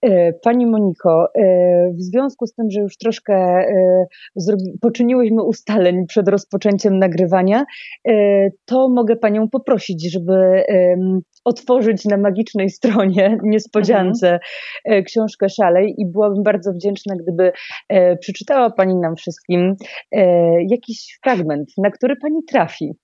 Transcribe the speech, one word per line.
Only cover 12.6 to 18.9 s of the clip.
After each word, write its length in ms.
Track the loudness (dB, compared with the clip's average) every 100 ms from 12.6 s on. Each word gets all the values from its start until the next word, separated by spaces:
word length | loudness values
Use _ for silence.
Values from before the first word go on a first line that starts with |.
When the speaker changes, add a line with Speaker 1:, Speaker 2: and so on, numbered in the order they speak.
| -4
Speaker 1:
stronie 680 | -2 -2 2 2 2 2 0
<laughs> 60 |
niespodziance, 840 | 0 -2 -2 -2 2 2 0 0 2
Speaker 2:
Mhm. 140 | 0 -4 -16 -16 -12 -2
Speaker 1:
e, 180 | 0
książkę 460 | 0 -4 -4 -2 -4
Szalej 460 | 2 2 4 2 -2
i 80 | -6
byłabym 320 | 0 0 0
bardzo 280 | 0 0 -2
wdzięczna, 420 | -4 -4 -6 -8 -6
gdyby, 360 | -4 0 0 0 -12 -18 _
e, 280 | 2 2 2
przeczytała 520 | -4 -12 -2 0 0
pani 260 | 0 0